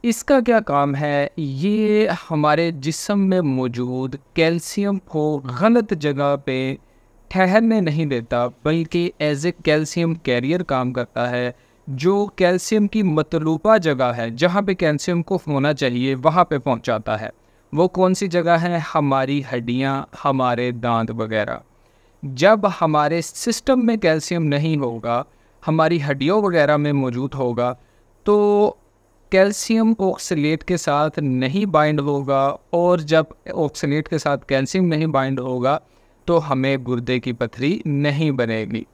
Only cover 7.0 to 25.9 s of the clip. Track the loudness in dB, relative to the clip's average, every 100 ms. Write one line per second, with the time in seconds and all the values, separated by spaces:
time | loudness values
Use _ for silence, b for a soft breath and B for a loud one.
7 | b _ _ 0 4 4 4 2 0 0
8 | 0 -2 -2 -2 -2 -2 -2 -2 -2 -2
9 | -2 -2 -2 0 -4 -2 0 2 0 -2
10 | -2 -2 0 0 0 -2 0 -2 -2 -4
11 | -6 -4 -4 -2 -4 -8 b b -12 -2
12 | 0 0 -2 2 2 2 0 0 2 2
13 | 2 0 0 -2 0 0 4 4 4 0
14 | -2 -2 -6 0 0 2 -2 0 0 0
15 | -2 -2 -2 -4 -2 -2 0 0 0 0
16 | -2 2 2 2 2 0 -2 -2 -2 -4
17 | -2 -6 -6 -14 b b b 0 0 2
18 | 2 2 -2 -2 2 2 2 -4 -2 -2
19 | 0 0 0 -2 -4 -6 -4 -2 -2 -4
20 | -8 -6 -2 0 0 0 -2 -4 -2 -2
21 | -2 -4 -4 -2 -4 -6 -12 b b b
22 | b b -12 2 4 4 2 0 0 2
23 | 0 -2 -4 -6 -4 -4 0 2 2 2
24 | 2 0 -2 -2 0 0 0 0 -2 -4
25 | -2 -4 -4 b b b -2 2 2